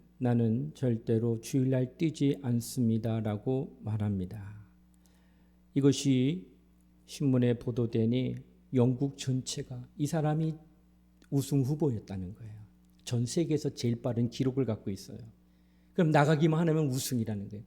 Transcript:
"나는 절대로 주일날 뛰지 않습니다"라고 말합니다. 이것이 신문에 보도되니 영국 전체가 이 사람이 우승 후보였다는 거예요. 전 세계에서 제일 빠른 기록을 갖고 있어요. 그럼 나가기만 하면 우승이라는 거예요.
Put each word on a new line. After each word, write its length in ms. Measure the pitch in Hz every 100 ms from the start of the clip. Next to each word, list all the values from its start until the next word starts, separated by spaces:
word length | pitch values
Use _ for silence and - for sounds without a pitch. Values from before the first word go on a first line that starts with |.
| - -
"나는 540 | 127 120 117 113 147
절대로 640 | - 127 113 - 113 117 113
주일날 560 | - 139 131 131 127 -
뛰지 420 | 165 147 139 143
않습니다"라고 1400 | 123 120 113 - 117 113 113 113 110 104 131 131 170 -
말합니다. 840 | 117 107 104 98 92 110 101 107 - _ _ _ _ _ _ _ _ _ _
이것이 760 | 139 139 135 143 127 131 180 - - _ _ _ _ -
신문에 500 | - 143 127 123 120
보도되니 800 | - 117 117 117 113 123 127 123 - - _ 127
영국 420 | 120 127 143 139
전체가 720 | - 127 127 - 135 123 123 -
이 80 | 147
사람이 480 | 165 147 156 160 156 - _ _ _ _ _ _
우승 320 | 139 131 143
후보였다는 720 | 127 151 156 110 - 95 90 110
거예요. 240 | 110 107 - - _ _
전 220 | - 120 120
세계에서 460 | - 156 151 147
제일 280 | - 120 117
빠른 260 | 131 117 120
기록을 360 | - 135 127 120
갖고 260 | 101 -
있어요. 260 | 95 - 104 - - _ _ _ _ _
그럼 180 | - 165
나가기만 580 | 151 147 156 165 156 170
하면 180 | 156 151
우승이라는 600 | 127 - 123 110 104 98
거예요. 140 | 101